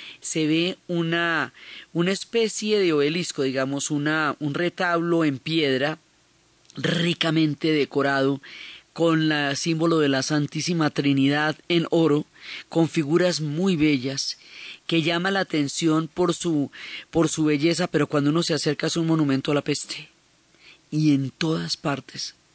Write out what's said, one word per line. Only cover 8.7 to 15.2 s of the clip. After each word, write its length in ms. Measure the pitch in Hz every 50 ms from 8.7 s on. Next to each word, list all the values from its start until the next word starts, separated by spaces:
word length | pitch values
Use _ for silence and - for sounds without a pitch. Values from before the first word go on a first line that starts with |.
| - - - _ -
con 360 | - 165 170 160 160 156 156
la 260 | 156 147 143 139 139
símbolo 440 | - - 165 165 160 165 170 165 160
de 100 | 151 143
la 140 | 135 135 131
Santísima 640 | - 151 147 147 139 - 156 139 - 175 165 156 143
Trinidad 680 | - - 143 143 139 135 135 139 143 147 151 156 151 - - -
en 160 | 175 170 165 -
oro, 340 | - 170 165 151 147 151 151 _ _ - - - - - - -
con 200 | - 165 165 151
figuras 520 | - 165 151 139 160 175 180 180 170 143
muy 340 | 156 147 143 160 185 196 185
bellas, 640 | 151 151 156 147 131 120 135 135 135 - - - - - - - - - - - - _
que 160 | - 165 165 156
llama 260 | 165 170 170